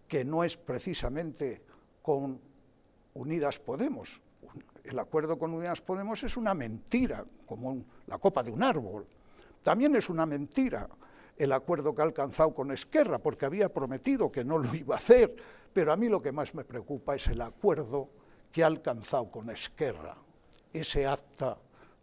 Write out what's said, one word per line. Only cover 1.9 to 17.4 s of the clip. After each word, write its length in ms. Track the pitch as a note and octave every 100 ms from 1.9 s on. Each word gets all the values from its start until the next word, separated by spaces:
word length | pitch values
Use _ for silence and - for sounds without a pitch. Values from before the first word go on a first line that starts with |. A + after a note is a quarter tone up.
| _
con 360 | - C#3 C#3 B2+ - _ _ _ _ _ _
Unidas 460 | - C3 E3 C#3+ -
Podemos, 600 | - C#3+ C#4 C3 F#2+ - _ _ - - - -
el 160 | - B2+
acuerdo 400 | - D#3 D#3 D#3
con 140 | D#3+
Unidas 260 | E3 F3 E3
Podemos 420 | - F#3+ G3+ G#3+
es 120 | B3+ B3+
una 180 | A3
mentira, 680 | F3+ A#2 A2 - A#3+ B3+ G#2 - - -
como 240 | A2 B2+
un, 160 | C3 - - -
la 100 | -
copa 260 | G3 C#3
de 80 | A#2
un 100 | A#2
árbol. 460 | C4 D#3 G2+ G#2 - - _ - - -
También 320 | D#3 F#3+ D4 B3
es 140 | -
una 160 | E3 D#3+
mentira 640 | C#3+ D3 - C4 A2+ F#2+ - - - - -
el 160 | C#3
acuerdo 420 | C3 - D#3+ D3 C#3
que 60 |
ha 40 | D#3
alcanzado 480 | D#3 C3+ - D#3+
con 180 | C#3 C#3
Esquerra, 480 | C3 - D#4 A#3 B2+
porque 260 | D3+ A2 C3+
había 240 | F#3+ G3
prometido 600 | D#3+ C3 C3 C4 C4+ D#3+
que 140 | C3+
no 140 | B2 D#3+
lo 180 | B2 D#3+
iba 200 | C3 C3+
a 20 |
hacer, 360 | - B3 A3 - - - -
pero 220 | F#3+ D3+
a 20 | E3+
mí 140 | A#3
lo 120 | G3
que 120 | C#3
más 200 | D3 C#3 D#3+
me 100 | -
preocupa 500 | A#2+ - C#3 - C#3
es 120 | -
el 120 |
acuerdo 680 | A#2